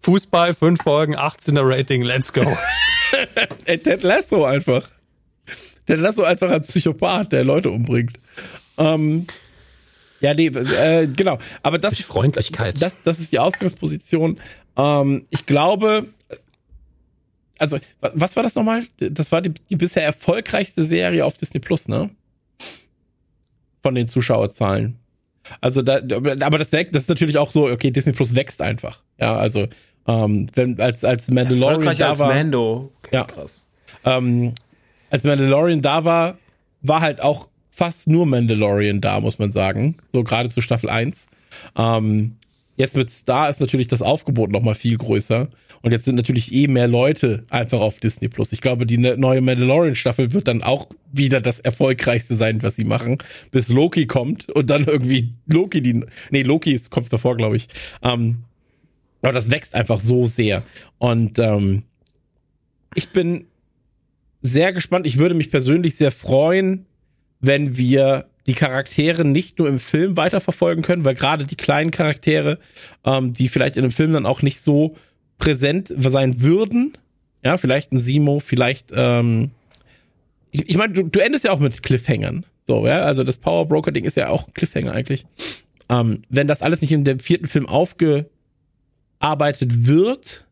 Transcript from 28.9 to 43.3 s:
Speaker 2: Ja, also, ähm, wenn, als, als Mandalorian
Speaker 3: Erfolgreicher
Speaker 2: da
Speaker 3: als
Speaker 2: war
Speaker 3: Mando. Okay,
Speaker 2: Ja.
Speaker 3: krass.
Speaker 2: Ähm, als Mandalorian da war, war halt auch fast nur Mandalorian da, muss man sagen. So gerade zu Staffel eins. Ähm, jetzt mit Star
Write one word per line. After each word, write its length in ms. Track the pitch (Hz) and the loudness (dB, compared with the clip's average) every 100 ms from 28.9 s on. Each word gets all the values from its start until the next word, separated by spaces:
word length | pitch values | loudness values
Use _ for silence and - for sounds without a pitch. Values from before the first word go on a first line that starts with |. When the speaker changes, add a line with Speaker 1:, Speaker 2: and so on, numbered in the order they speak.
| - _ _ | -16 _ _
Speaker 2:
Ja, 180 | 113 110 | -2 0
also, 300 | 107 104 104 - _ _ - | 0 0 -4 -6 _ _ -2
ähm, 400 | 117 107 104 95 - | 0 2 0 -2 -2
wenn, 240 | 127 120 | -2 0
als, 240 | 117 117 - | 0 0 0
als 240 | 123 - | -2 0
Mandalorian 520 | 127 127 127 131 156 | 0 2 2 2 2
Speaker 3:
Erfolgreicher 220 | 156 - 151 | 2 2 0
Speaker 2:
da 40 | |
Speaker 3:
als 100 | 147 | 2
Speaker 2:
war 140 | 143 | 2
Speaker 3:
Mando. 580 | 135 156 135 113 113 135 _ | 2 0 0 0 -2 -6 _
Okay, 120 | - 131 | -4 -4
Speaker 2:
Ja. 80 | - | -4
Speaker 3:
krass. 400 | - 71 - _ _ _ - | -10 -18 -20 _ _ _ -6
Speaker 2:
Ähm, 500 | - 127 123 120 120 120 _ _ _ _ _ | 0 0 2 0 0 -4 _ _ _ _ _
als 120 | 135 | -2
Mandalorian 600 | 131 139 135 139 170 165 | 0 2 4 4 2 2
da 200 | 139 151 | 2 0
war, 360 | 160 165 165 180 _ _ _ _ | 2 2 0 -4 _ _ _ _
war 200 | 131 156 | 0 2
halt 200 | 160 139 | 2 0
auch 260 | 139 147 - _ _ | 0 0 -6 _ _
fast 380 | - 170 165 - | -4 -4 -2 0
nur 180 | 160 170 | 2 4
Mandalorian 760 | 127 117 110 104 101 104 101 | 2 2 2 2 2 0 0
da, 180 | 101 101 | -2 -2
muss 180 | 110 107 | -2 -2
man 140 | 104 | -2
sagen. 460 | 101 95 101 127 165 _ | 0 -2 0 -2 -4 _
So 120 | 131 | -2
gerade 260 | 117 117 120 | 0 -2 -2
zu 120 | 117 | -4
Staffel 280 | 117 117 - | -2 -2 -2
eins. 380 | 113 120 - - _ _ - - - | -2 -4 -6 -16 _ _ -20 -18 -2
Ähm, 600 | 113 113 107 107 107 113 _ _ _ - | 0 2 2 0 -2 -6 _ _ _ -4
jetzt 220 | 135 139 | -2 0
mit 140 | 127 | -4
Star 380 | - - | -6 -2